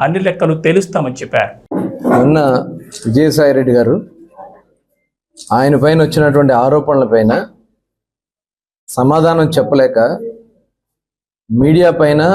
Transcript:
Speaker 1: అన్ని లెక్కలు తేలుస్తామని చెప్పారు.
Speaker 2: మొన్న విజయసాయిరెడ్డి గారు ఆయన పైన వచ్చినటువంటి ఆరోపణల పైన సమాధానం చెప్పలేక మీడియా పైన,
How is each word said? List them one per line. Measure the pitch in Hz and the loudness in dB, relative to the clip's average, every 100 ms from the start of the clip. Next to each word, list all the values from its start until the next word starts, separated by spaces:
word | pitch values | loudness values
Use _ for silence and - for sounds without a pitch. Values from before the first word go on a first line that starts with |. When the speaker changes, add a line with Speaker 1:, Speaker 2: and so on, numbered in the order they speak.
Speaker 1:
అన్ని | 143 185 | -4 -2
లెక్కలు | 190 175 165 160 | -4 -2 -2 0
తేలుస్తామని | 160 180 185 180 135 | 0 0 -2 -4 -6
చెప్పారు. | 123 - 120 101 - _ - - - - | -8 -6 -4 -4 -6 _ -8 -8 -6 -2
Speaker 2:
మొన్న | - 135 156 143 127 - - - - 117 | 2 2 2 2 -2 -4 -12 -18 -10 -4
విజయసాయిరెడ్డి | 120 156 147 147 131 127 | 0 2 2 2 2 2
గారు | 120 113 180 - - - - - - _ _ _ _ _ _ _ - - | 2 2 -2 -6 -18 -20 -20 -20 -20 _ _ _ _ _ _ _ -20 -6
ఆయన | 113 139 143 | -2 0 2
పైన | 147 160 | 2 2
వచ్చినటువంటి | 151 160 147 143 143 | 0 0 2 2 2
ఆరోపణల | 120 131 147 147 143 | 2 2 0 0 0
పైన | 117 113 110 147 214 _ _ _ _ _ _ _ _ _ _ _ _ _ - | 2 2 2 0 -4 _ _ _ _ _ _ _ _ _ _ _ _ _ -12
సమాధానం | - 127 156 160 165 156 | -4 -2 0 0 0 0
చెప్పలేక | 139 - 143 127 117 120 202 226 - _ _ _ _ _ _ _ _ _ _ - | 0 0 2 2 2 0 -2 -10 -16 _ _ _ _ _ _ _ _ _ _ -6
మీడియా | 113 139 165 175 | 0 2 4 2
పైన, | 160 151 147 165 | 2 0 2 0